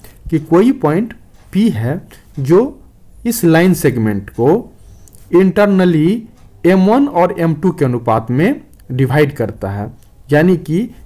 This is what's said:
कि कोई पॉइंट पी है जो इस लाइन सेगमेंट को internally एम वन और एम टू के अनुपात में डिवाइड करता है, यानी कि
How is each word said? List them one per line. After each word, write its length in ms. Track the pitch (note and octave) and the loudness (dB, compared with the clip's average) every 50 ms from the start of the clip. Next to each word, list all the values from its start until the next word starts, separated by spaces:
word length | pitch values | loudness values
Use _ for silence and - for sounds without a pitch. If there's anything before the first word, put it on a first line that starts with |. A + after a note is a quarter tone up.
| - - - - - - | -20 -20 -20 -18 -8 -6
कि 80 | D#3+ D3+ | -6 -6
कोई 320 | D3+ - E3 F3+ A3 B3+ C#4+ | -2 0 2 2 4 2 0
पॉइंट 420 | - - D3 D#3 F#3 A#3+ A3+ - - - - - - - - | 0 -2 -2 -2 -2 -4 -6 -10 -18 -20 -20 -20 -20 -20 -6
पी 160 | - F#3 A3+ A3 | -2 0 0 0
है 300 | C#3 G#2 A2+ B2 C#3+ - - - - - _ - - D3 | 0 -2 -4 -4 -6 -6 -10 -16 -20 -20 _ -16 -10 -8
जो 380 | C3+ C3 E3+ G3+ B3+ D4 - - - - _ _ - - - - - | 0 2 2 2 2 0 -6 -14 -20 -20 _ _ -20 -20 -20 -8 -8
इस 200 | A#3+ A#3 - - | -6 -4 0 0
लाइन 300 | E3 D#3+ E3 F3 F#3+ F3 | 2 4 4 4 2 2
सेगमेंट 560 | D#3 D#3+ C#3+ A#2 B2 A2 A2 G#2 G2 G2 - | 2 0 0 0 0 -2 -2 -2 -4 -8 -10
को 160 | - - A#2 C#3+ F3+ A#3+ - - - - - - - - - - - - - - | -6 0 0 2 2 0 -2 -10 -20 -20 -20 -20 -20 -20 -20 -20 -20 -20 -8 0
internally 760 | - F3 F#3+ F#3 - G3+ G#3 G3+ G3 F#3 F#3 F3+ E3 D3+ D3+ F3 A3 A#3+ - - - _ - - - - - | 2 2 2 2 2 2 2 2 2 2 2 2 2 2 2 0 0 -2 -6 -14 -20 _ -20 -20 -14 -2 0
एम 160 | E3+ F#3+ F#3+ F#3 | 2 2 4 2
वन 200 | G3+ A3+ C#4 C#4+ C#4+ | 2 2 2 0 0
और 260 | - E3+ F3+ F3+ - F3 | 2 0 0 0 0 -2
एम 140 | E3 E3 D#3 | -2 -2 -2
टू 160 | D3+ F#3+ F#3 | 0 -2 -2
के 140 | F3 F3+ C#3+ | 0 0 -2
अनुपात 460 | B2+ B2 A#2 A#2 A#2 A2 A#2 A#2 - | -2 -2 -2 -2 -2 -2 -2 -2 -2
में 320 | B2 C3 E3+ B3 D4+ - - - - - - - | -2 0 0 0 -2 -4 -10 -18 -20 -20 -14 -8
डिवाइड 420 | B2+ B2+ C3+ B2 C3+ D3+ D3+ C#3 - | -2 -2 0 0 2 2 0 0 0
करता 340 | - A2+ G#2 - - G2 F#2+ | -4 -6 -6 -6 -8 -8 -8
है, 160 | G2+ G#2 G#2+ - - - - - _ - - - | -6 -8 -8 -10 -12 -18 -20 -20 _ -20 -4 0
यानी 280 | C#3 D3 E3 F#3 F#3 E3 | 0 2 4 2 2 0
कि 300 | - D3+ D#3+ F#3 A#3+ A#3 - - - | -2 -4 -4 -4 -4 -6 -10 -18 -16